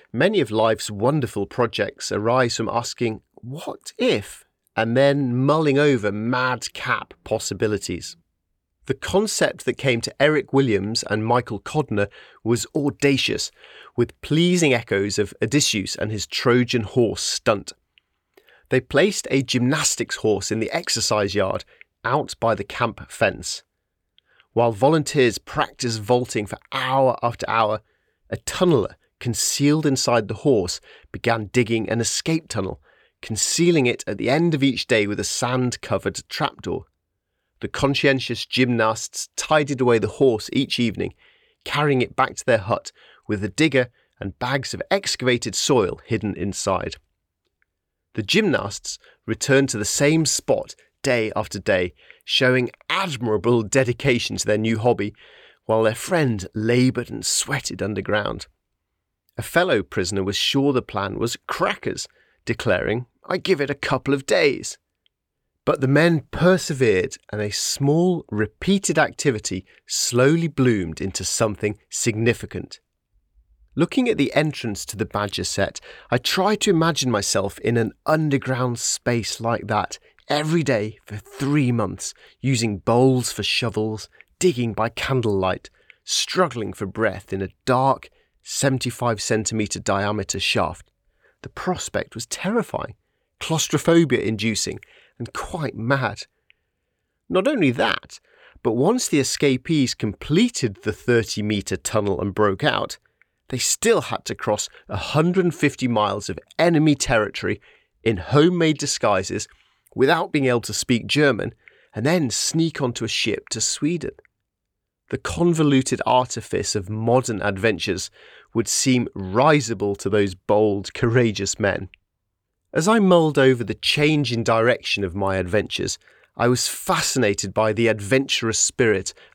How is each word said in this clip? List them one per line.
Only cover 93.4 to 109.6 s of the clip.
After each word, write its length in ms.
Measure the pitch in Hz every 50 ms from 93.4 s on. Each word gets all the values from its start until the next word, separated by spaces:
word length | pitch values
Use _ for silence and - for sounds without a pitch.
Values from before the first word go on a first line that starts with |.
| - - 160 156 - - - 143 - - 165 170 170 135 127 110 - 98 110 101 107 113 107 - - - - - - _ _ _ _ _ _ -
and 140 | 120 - -
quite 420 | - - - - 175 147 - -
mad. 480 | - 110 120 139 135 131 107 - - - - _ _ _ _ _ _ _ _ _ _ _ _ _ _ _ _ _ _ _ -
Not 180 | - 185 190 269
only 240 | 311 240 165 135
that, 480 | 117 - 104 110 - - - - - - _ _ _ _ - - - _
but 120 | - 120 110
once 340 | 117 135 185 240 254 - -
the 120 | - 147
escapees 760 | 127 - - - 151 143 131 123 - - 165 151 131 120 -
completed 840 | - - 107 98 - - - 147 180 240 240 - - - 113 98 - -
the 100 | 110 101
thirty-metre 840 | - - - 120 117 107 - - 110 104 104 107 101 98 - 98 90
tunnel 420 | - - - 113 101 101 95 -
and 160 | - 101 95
broke 280 | - 107 101 95 - 143
out, 340 | 151 - 101 - - - - _ _ _ _ _ _ _ _ _ -
they 100 | 131 123
still 440 | - - - - - 226 226 165
had 240 | 135 - 113 - -
to 100 | - 104
cross 320 | - - - 107 104 - - - - _ -
a 80 | 104 98
hundred 480 | - - - 151 160 175 180 190 180
and 100 | 175 -
fifty 320 | - - 143 - - 131 123
miles 420 | 120 107 104 101 101 107 - -
of 80 | 92 - - _ _ -
enemy 360 | 160 175 170 147 156 156 143
territory 640 | - - - 127 110 107 - - - - 95 104 - _ _ _ _ _ _ _ _ -
in 140 | - 113 90
homemade 600 | - - 131 143 151 180 180 175 165 160 151 -
disguises 720 | 151 - - - - 110 101 92 95 - 92 104 - - _ _